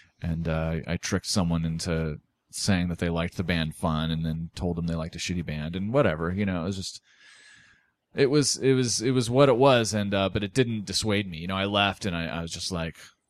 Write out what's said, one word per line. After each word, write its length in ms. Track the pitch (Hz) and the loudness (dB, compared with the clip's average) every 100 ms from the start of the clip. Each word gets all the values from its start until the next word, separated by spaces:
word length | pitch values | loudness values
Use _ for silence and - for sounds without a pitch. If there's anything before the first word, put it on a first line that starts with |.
| _ _ | _ _
and, 260 | 85 82 82 | -6 -4 -2
uh, 300 | 80 80 82 - | -2 -2 -4 -4
I 100 | 87 | -6
tricked 300 | - 95 - | -2 -4 -2
someone 380 | - 85 85 | -2 0 0
into 560 | 82 82 92 80 80 76 - _ _ | -2 -4 -2 -2 -2 -6 -12 _ _
saying 340 | - - 92 87 | -6 0 2 0
that 100 | 85 | -2
they 100 | 87 | -2
liked 280 | 82 87 - | 0 -2 -4
the 40 | |
band 300 | 85 87 80 - | -2 -2 -2 -2
Fun 340 | 85 78 80 | -2 0 -2
and 160 | 80 82 | -2 -2
then 240 | 82 82 | -4 -8
told 220 | - 90 85 | -6 -4 -2
them 100 | 85 | -4
they 80 | |
liked 200 | 82 82 87 | -4 -6 -8
a 20 | |
shitty 280 | - 87 80 | -6 -4 -4
band 280 | 76 76 90 | -6 -6 -4
and 140 | 101 | -2
whatever, 380 | 135 117 78 82 | 2 2 0 -2
you 120 | 92 | -2
know, 180 | 101 90 | -2 -2
it 40 | 82 | -4
was 100 | 95 | -6
just, 240 | 90 - _ _ - - - - _ _ _ _ _ | -8 -12 _ _ -20 -20 -20 -20 _ _ _ _ _
it 120 | - 131 | 0 4
was, 300 | 151 135 - | 4 2 2
it 160 | 131 | 2
was, 260 | 127 123 107 | 4 2 0
it 120 | 110 | 0
was 180 | 131 113 | 2 2
what 180 | 123 139 | 6 6
it 80 | 117 | 8
was. 380 | 139 123 110 | 8 6 4
And, 180 | 104 101 | 0 0
uh, 160 | 98 95 | 2 2
but 160 | 90 | 0
it 80 | 101 | 0
didn't 320 | 135 120 110 | 2 2 0
dissuade 460 | 98 95 110 101 98 | -4 -2 0 0 0
me. 80 | 78 | -6
You 80 | 87 | -4
know, 100 | 95 | -2
I 80 | |
left 400 | 98 101 101 92 | 2 2 2 0
and 100 | 107 | -4
I, 120 | 85 82 | -2 -2
I 160 | 80 | -4
was 100 | 82 | -6
just 180 | 87 - | -8 -6
like, 260 | 87 82 - - _ _ | -4 -4 -8 -18 _ _